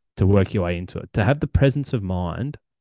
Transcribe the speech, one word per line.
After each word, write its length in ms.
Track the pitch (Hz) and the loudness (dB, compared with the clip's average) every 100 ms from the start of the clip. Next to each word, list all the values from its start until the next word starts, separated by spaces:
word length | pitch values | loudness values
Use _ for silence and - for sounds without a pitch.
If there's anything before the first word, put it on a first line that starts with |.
| _ - | _ 0
to 80 | 95 | 4
work 280 | 98 95 | 4 2
your 100 | 107 | 0
way 140 | 87 87 | -2 -4
into 220 | 90 - | -6 -12
it, 100 | - | -6
to 120 | - 104 | 0 2
have 140 | 147 | 2
the 80 | 151 | 0
presence 440 | - 139 139 135 | 2 2 2 -4
of 100 | 120 | -4
mind 560 | 95 92 87 80 131 147 _ _ | -2 -4 -4 -4 -8 -10 _ _